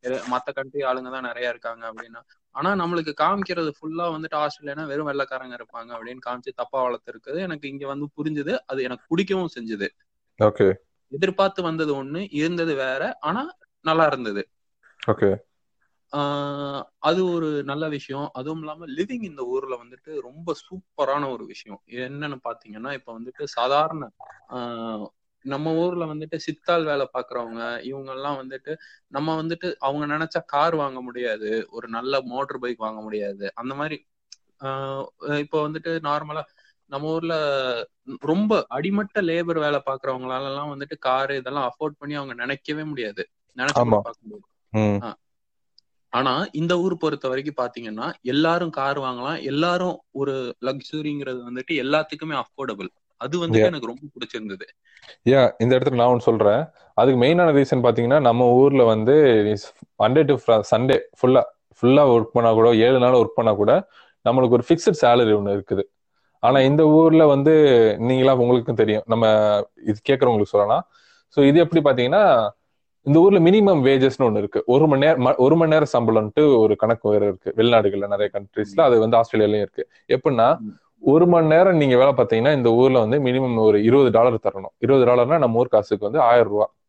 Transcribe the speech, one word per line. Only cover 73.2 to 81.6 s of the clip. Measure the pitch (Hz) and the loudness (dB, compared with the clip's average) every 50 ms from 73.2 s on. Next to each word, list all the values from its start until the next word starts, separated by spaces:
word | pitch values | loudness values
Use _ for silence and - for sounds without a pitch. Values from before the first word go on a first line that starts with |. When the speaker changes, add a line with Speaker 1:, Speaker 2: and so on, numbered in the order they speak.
| 170 202 196 196 165 170 | 6 8 6 6 6 6
Speaker 2:
மினிமம் | 190 220 208 196 190 156 131 | 6 6 6 4 4 4 4
வேஜஸ்னு | 131 139 131 131 135 127 - 135 | 4 4 4 4 2 2 2 0
ஒண்ணு | 120 107 104 | 2 2 0
இருக்கு. | 101 101 - - - | -4 -2 -4 -4 0
ஒரு | - 123 139 156 | 2 4 4 6
மணி | 160 143 135 139 | 4 4 4 4
நேரம், | 156 160 131 123 | 4 4 4 2
ம-, | 123 135 | 0 2
ஒரு | - 127 135 156 | 4 4 4 6
மணி | 165 165 160 | 4 4 4
நேரம் | 156 156 147 143 - | 4 2 2 2 0
சம்பளம்ட்டு | 123 117 113 113 110 107 107 - - 151 151 139 117 | 0 2 4 2 2 2 0 2 4 4 6 6 6
ஒரு | 110 110 107 | 6 4 4
கணக்கு | - - 110 117 113 _ 104 | 2 2 0 0 0 _ 2
வேற | 104 104 101 | 2 2 2
இருக்கு. | 101 95 92 _ - - | 0 -2 -4 _ -8 -2
வெளிநாடுகள்ல | 110 110 120 120 113 104 101 98 101 98 101 | 0 2 4 4 4 4 2 -2 -2 -4 -4
நிறைய | 101 101 104 101 _ | -2 -2 -2 -2 _
கண்ட்ரீஸ்ல, | 101 101 101 _ 107 107 104 98 | -8 -10 -8 _ -8 -8 -4 0
Speaker 1:
ம். | 98 | 2
Speaker 2:
அது | 165 139 123 113 | 4 6 6 4
வந்து | 110 110 117 | 4 4 4
ஆஸ்திரேலியாலயும் | 113 113 - - 113 107 104 104 107 | 2 2 2 2 2 2 2 2 0
இருக்கு. | 101 98 _ - - _ _ _ _ _ | -2 -4 _ -10 -12 _ _ _ _ _
எப்படின்னா, | 120 131 - 156 135 117 113 123 - 113 | -2 0 0 0 2 4 4 4 2 0
Speaker 1:
ம். | 113 107 - _ _ _ _ _ | -2 -14 -14 _ _ _ _ _
Speaker 2:
ஒரு | - 127 139 160 175 | 0 4 4 6 6
மணி | 175 175 170 165 | 6 4 4 4
நேரம் | 156 156 165 | 4 6 6